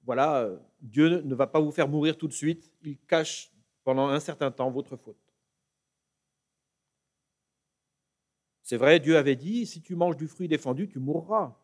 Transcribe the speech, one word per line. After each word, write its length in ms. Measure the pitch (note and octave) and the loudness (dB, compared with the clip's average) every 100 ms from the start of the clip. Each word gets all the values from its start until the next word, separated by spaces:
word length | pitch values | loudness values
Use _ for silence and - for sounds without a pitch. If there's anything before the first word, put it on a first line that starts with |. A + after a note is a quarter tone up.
voilà, 380 | B2 A#2+ D3 C#3+ | -2 0 2 2
euh, 120 | A2 F#2 - _ | -2 -6 -18 _
Dieu 400 | B2+ A#2 D#3+ F3 | -4 2 4 4
ne 140 | C#3+ | -2
va 120 | B2+ C3 | -2 2
pas 140 | D#3 | 2
vous 120 | D3+ | 0
faire 160 | D3 D3 | 0 0
mourir 280 | D3 D#3 D#3 | 2 0 -2
tout 120 | D#3 | -8
de 40 | |
suite, 400 | - D3 E3 _ _ | -4 -4 -4 _ _
il 140 | D#3 C#3 | -16 -16
cache 560 | _ E3 D#3 - - _ _ _ | _ 0 0 -8 -16 _ _ _
pendant 260 | - C3 C#3 | -2 0 0
un 120 | C#3+ | -2
certain 300 | D3+ D3+ C#3 | -4 -4 -6
temps 200 | A#2+ C3 | -2 -4
votre 260 | B2+ - C3 | -4 -10 -16
faute. 200 | - - _ _ _ _ _ _ _ _ _ _ _ _ _ _ _ _ _ _ _ _ _ _ _ _ _ _ _ _ _ _ _ _ _ _ | -18 -20 _ _ _ _ _ _ _ _ _ _ _ _ _ _ _ _ _ _ _ _ _ _ _ _ _ _ _ _ _ _ _ _ _ _
C'est 140 | - A#2+ | -8 2
vrai, 240 | C3+ E3 | 6 6
Dieu 160 | C#3+ D#3+ | 6 4
avait 200 | C#3+ C3+ | 4 0
dit, « 300 | D#3 A#3 A#3 | -2 -4 -6
Si 160 | E3 | -10
tu 140 | - F3 | -10 -2
manges 200 | F3 D3 | -2 -2
du 120 | D3+ | -8
fruit 180 | - F3+ | -8 -2
défendu, 420 | D3+ C3+ C3 G3 | -2 -2 -4 -6
tu 120 | C3+ | -6
mourras. » 580 | C3 D#3 E3+ G#3+ D3 A2+ | -4 -6 -2 -2 -2 -10